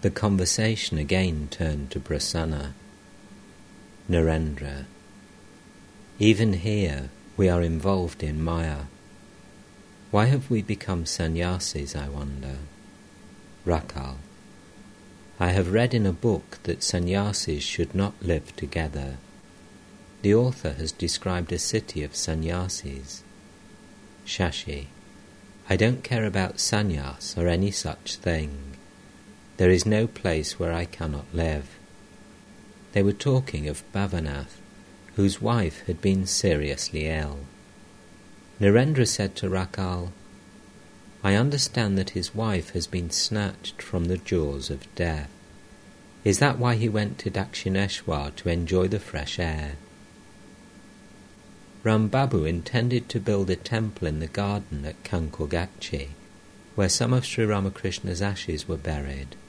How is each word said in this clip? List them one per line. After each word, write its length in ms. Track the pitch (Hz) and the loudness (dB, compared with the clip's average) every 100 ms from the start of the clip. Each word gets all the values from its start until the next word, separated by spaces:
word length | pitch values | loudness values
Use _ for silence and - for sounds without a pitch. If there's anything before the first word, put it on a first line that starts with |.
The 80 | 101 | 0
conversation 880 | - 107 98 90 - 110 110 - 78 | 2 2 2 2 2 0 0 -2 -4
again 500 | 73 90 92 78 73 | 0 2 2 0 -6
turned 400 | - 80 73 69 | -4 -2 -2 -4
to 80 | 67 | -8
Prasanna. 760 | 65 73 - 82 82 76 69 - - - - - - - - - - - - - - | -4 -4 -2 -2 -2 -2 -6 -12 -20 -20 -20 -20 -20 -20 -20 -20 -20 -20 -20 -18 0
Narendra, 800 | 87 80 80 78 73 71 69 67 - - - - - - - - - - - - - | 4 4 2 0 -4 -8 -10 -12 -18 -20 -20 -20 -20 -20 -20 -20 -20 -20 -20 -20 4
"Even 340 | 104 104 110 | 6 8 4
here 560 | 95 107 104 90 69 67 - - - | 2 0 2 0 -2 -6 -12 -12 2
we 100 | 95 | 4
are 140 | 87 | 4
involved 600 | 85 82 90 95 87 - | 2 2 2 2 0 -4
in 220 | 76 76 | -4 -2
Maya. 360 | 80 85 82 73 69 - - - - - - - - - - - - | 0 0 -2 -4 -8 -14 -20 -20 -20 -20 -20 -20 -20 -20 -20 -20 0
Why 140 | 104 113 | 4 6
have 220 | 139 135 | 4 2
we 140 | 113 | -2
become 420 | 98 101 - 90 | 0 -4 -2 -2
sannyasis, 920 | 82 - 82 80 87 92 - 78 71 73 | -2 -2 0 0 0 -2 -4 -6 -6 -6
I 120 | 71 | -6
wonder?" 500 | 71 71 69 67 69 73 - - - - - - - - - 90 | -6 -8 -8 -8 -10 -12 -18 -20 -20 -20 -20 -20 -20 -20 -8 0
Rakhal, 520 | 80 - 71 67 69 - - - - - - - - - - - - | 0 0 -8 -8 -10 -14 -20 -20 -20 -20 -20 -20 -20 -20 -20 -20 -2
"I 100 | 90 | 2
have 220 | 95 90 | 4 4
read 200 | 101 120 | 4 4
in 140 | 120 101 | 4 2
a 140 | 85 120 | 2 2
book 320 | 101 - - | 0 -2 -10
that 220 | - 82 | -6 -4
sannyasis 800 | - 90 87 98 104 101 - 76 | 0 0 2 2 0 -2 -2 -4
should 280 | - - 85 | -4 -2 -2
not 220 | 92 101 - | 0 0 -2
live 320 | 90 80 - | -2 -2 -2
together. 640 | - 73 85 78 71 67 67 - - - - - - - - - - | -10 -6 -4 -4 -4 -8 -10 -14 -20 -20 -20 -20 -20 -20 -20 -20 -2
The 100 | 101 | 6
author 420 | 107 127 127 78 | 6 6 0 -4
has 180 | 67 80 | -4 -6
described 600 | - 85 - 95 90 82 | -4 -4 -2 -2 -2 -2
a 60 | 85 | -2
city 460 | - - - 80 | 0 -2 -2 -6
of 100 | 73 | -6
sannyasis." 1080 | - - 80 80 87 90 - 73 69 67 - - - - - - - - - - - | -4 -2 -2 0 -2 -2 -6 -8 -12 -12 -16 -18 -20 -20 -20 -20 -20 -20 -20 -20 -20
Shashi, 640 | - - 90 - - 71 67 - - - - - - - - | -10 -2 -2 -2 -8 -10 -10 -16 -20 -20 -20 -20 -20 -20 -2
"I 80 | 95 | 4
don't 280 | 110 131 | 4 2
care 200 | - 120 | -2 0
about 360 | 107 95 95 - | 0 0 -2 -2
sannyas 760 | - 104 104 78 67 69 - - | 0 2 2 0 -4 -8 -8 0
or 120 | 85 | 2
any 240 | 85 98 | 4 2
such 440 | 98 80 76 - - | -2 -6 -8 -10 -6
thing. 640 | 90 82 76 69 69 - - - - - - - - - | -2 -2 -2 -8 -12 -16 -20 -20 -20 -20 -20 -20 -20 4
There 140 | 92 | 6
is 140 | 92 | 6
no 220 | 107 107 113 | 6 2 2
place 500 | - 95 80 78 - | 0 0 0 -2 -4
where 140 | 85 | -2
I 120 | 85 | -2
cannot 420 | 85 - 82 71 - | -4 -6 -6 -6 -6
live." 340 | 85 82 76 67 - - - - - - - - - - - - | -2 0 -2 -6 -16 -20 -20 -20 -20 -20 -20 -20 -20 -20 -20 -2
They 100 | 101 | 2
were 240 | 98 101 143 | 4 2 2
talking 380 | 131 131 78 73 | 2 2 -4 -4
of 140 | 71 - | -6 -4
Bhavanath, 640 | 101 98 87 78 71 67 - - - - - - - | -2 0 0 -2 -4 -8 -14 -20 -20 -20 -20 -8 2
whose 260 | 98 - | 2 2
wife 400 | - 120 90 - - | 0 2 2 -2 -6
had 120 | 82 | -2
been 260 | 98 95 92 | 2 2 2
seriously 800 | - 98 92 73 71 - 78 78 | 0 2 2 0 -4 -6 -4 -2
ill. 320 | 80 73 71 69 - - - - - - - - - - - | -2 -4 -6 -12 -18 -20 -20 -20 -20 -20 -20 -20 -20 -20 2
Narendra 480 | 101 107 139 147 117 | 6 8 6 4 2
said 300 | - 98 - | 2 -2 -2
to 140 | 95 | -2
Rakhal, 600 | 92 92 - 92 90 87 - - - - - - - - - - - | 0 -2 -2 -2 -2 -6 -10 -20 -20 -20 -20 -20 -20 -20 -20 -20 -2
"I 120 | 98 | 2
understand 640 | 101 135 143 - - 107 98 | 4 4 2 0 0 2 2
that 180 | 92 98 | 0 -4
his 180 | 87 | -4
wife 360 | 110 113 95 82 | -2 0 0 -2
has 160 | 90 82 | -6 -4
been 240 | 90 85 | -4 -2
snatched 720 | - - 107 101 - - - | -2 -2 0 -2 -4 -14 -14
from 240 | - 90 85 | -6 -2 0
the 100 | 92 | -2
jaws 540 | - 90 73 69 65 | 0 0 0 -4 -6
of 180 | 69 - | -8 -10
death. 340 | - 87 78 69 - - - - - - - - - | -4 -2 -2 -6 -14 -20 -20 -20 -20 -20 -20 -20 -2
Is 140 | 107 95 | 2 4
that 200 | 143 123 | 4 4
why 180 | 123 113 | 2 4
he 120 | 117 | 2
went 300 | 107 104 - | 2 0 -2
to 120 | - | -4
Dakshineshwar 1040 | 95 98 - 98 95 98 - - 76 71 71 | -4 -4 -4 0 0 0 -2 -2 -2 -2 -4
to 120 | 87 | 0
enjoy 400 | 85 82 92 92 | 0 2 2 2
the 100 | 104 | 0
fresh 400 | - - - - | -4 -6 -6 -2
air?" 380 | 85 78 73 73 - - - - - - - - - - - - - - - - - - - - | -2 -2 -6 -8 -14 -20 -20 -20 -20 -20 -20 -20 -20 -20 -20 -20 -20 -20 -20 -20 -20 -20 -20 -4
Ram 260 | 113 110 107 | 2 4 4
Babu 380 | 131 135 104 78 | 2 2 2 2
intended 640 | 85 85 123 120 123 120 | -2 0 0 2 0 0
to 100 | 120 | -4
build 300 | 98 101 95 | 0 2 2
a 60 | 92 | 0
temple 520 | - 113 110 - 85 | 0 -2 -2 -2 -2
in 120 | 78 | -2
the 60 | 80 - | -4 -2
garden 440 | 101 101 101 73 73 | -2 -2 -4 -8 -8
at 180 | - | -10
Kankogachi, 1040 | - 87 80 - 78 85 87 - - 73 69 73 - - - - - - | -4 -2 -2 -4 -2 -2 -4 -8 -8 -8 -8 -12 -18 -20 -20 -20 -10 0
where 120 | 95 | 2
some 240 | - 117 | 2 2
of 140 | 127 123 | 2 0
Sri 180 | - | 0
Ramakrishna's 800 | 110 101 95 - 98 90 95 87 | 2 2 0 -2 -6 -4 -4 -2
ashes 440 | 101 98 - 76 - | -2 -2 -4 -6 -4
were 120 | 78 | -4
buried. 580 | 76 76 69 67 67 - | -2 -4 -4 -6 -10 -14